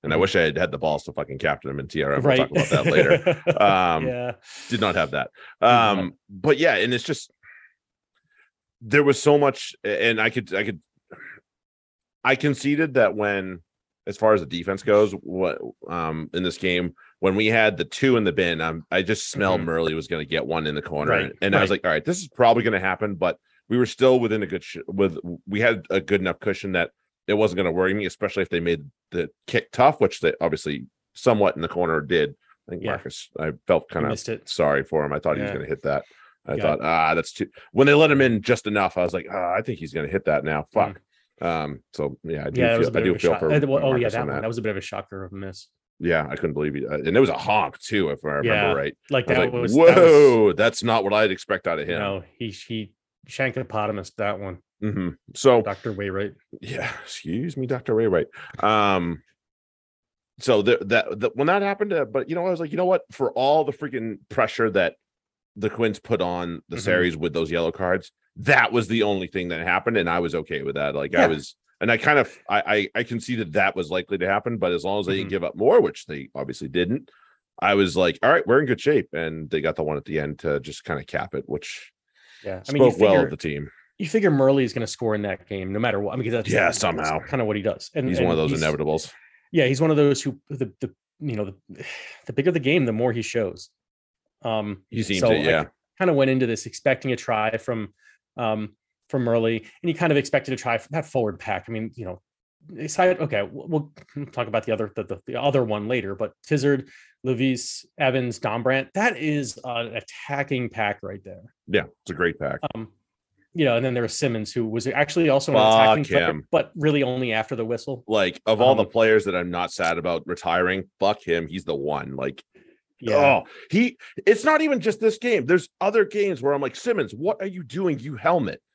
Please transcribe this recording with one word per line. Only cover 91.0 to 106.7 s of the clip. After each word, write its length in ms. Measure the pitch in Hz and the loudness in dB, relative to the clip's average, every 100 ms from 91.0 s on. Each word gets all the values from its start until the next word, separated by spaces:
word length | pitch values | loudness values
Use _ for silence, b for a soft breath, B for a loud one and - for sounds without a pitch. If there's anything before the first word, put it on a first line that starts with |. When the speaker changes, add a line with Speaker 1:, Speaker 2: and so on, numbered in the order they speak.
| _ _ | _ _
Speaker 2:
you 160 | 151 110 | -8 -6
know, 180 | 98 98 _ | -8 -10 _
the, 160 | 92 - - | -18 -16 -16
<sighs> 240 | - - - | -18 -20 -6
the 80 | |
bigger 160 | 120 151 | 0 2
the 100 | 165 | 2
game, 260 | 131 165 127 | 2 2 2
the 60 | |
more 220 | 110 123 | 0 0
he 80 | 117 | -2
shows. 480 | 110 120 101 - - _ _ _ _ _ _ _ | -4 -2 -4 -6 -20 _ _ _ _ _ _ _
Um, 420 | 117 110 104 98 _ | -4 -4 -4 -8 _
Speaker 1:
He 140 | 110 | -8
seems 160 | 104 95 | -2 0
Speaker 2:
so 120 | 117 | 2
Speaker 1:
it, 120 | 82 76 | 2 2
yeah. 160 | 80 | 0
Speaker 2:
I 40 | 73 _ _ _ | -2 _ _ _
kinda 140 | 185 | 0
went 180 | 147 135 | 2 2
into 160 | 131 123 | 2 0
this 180 | 113 110 | -2 -8
expecting 460 | - 143 131 131 | -4 0 0 -2
a 40 | 123 | -4
try 420 | - 110 110 113 | -2 -2 -2 -4
from, 360 | - 113 101 _ b b _ - | -6 -6 -6 _ b b _ -6
um, 400 | 117 107 104 _ _ _ _ | -4 -4 -6 _ _ _ _
from 140 | 139 | -2
Murley, 340 | 117 117 113 113 | 0 2 2 -2
and 300 | - _ 175 | -6 _ -6
he 40 | |
kind 180 | 165 175 | -2 2
of 60 | 143 | 2
expected 360 | - 143 135 131 | 2 -2 -2 -6
a 20 | |
try 220 | 123 117 | -2 -4
from 100 | - | -4
that 120 | 156 147 | -8 -4
forward 340 | 139 110 95 | -2 -2 -4
pack. 260 | - 95 - | -6 -8 -6
I 40 | |
mean, 200 | 113 110 | -8 -8
you 120 | - 95 | -10 -12
know, 160 | 92 _ _ _ _ 151 156 | -12 _ _ _ _ -20 -12
aside, 400 | 151 - 185 185 | -8 2 2 2
okay, 240 | 151 107 | -2 -2
we'll, 480 | 101 - - 160 151 - - 143 | -4 -8 -4 -4 -4 -16 -18 -14
we'll 100 | 143 | -10
talk 160 | - 110 | -6 -2
about 180 | 110 107 | -2 -2
the 60 | |
other, 200 | 110 107 - | -2 -2 -6
the, 80 | |
the, 180 | 101 95 - | -8 -10 -8
the 80 | 120 | -2
other 220 | 143 135 | 2 2
one 240 | 117 104 104 | 2 -2 -2
later, 280 | 123 98 98 | -4 -4 -6
but 180 | 107 _ | -8 _
Tizard, 460 | - 151 139 | -2 0 2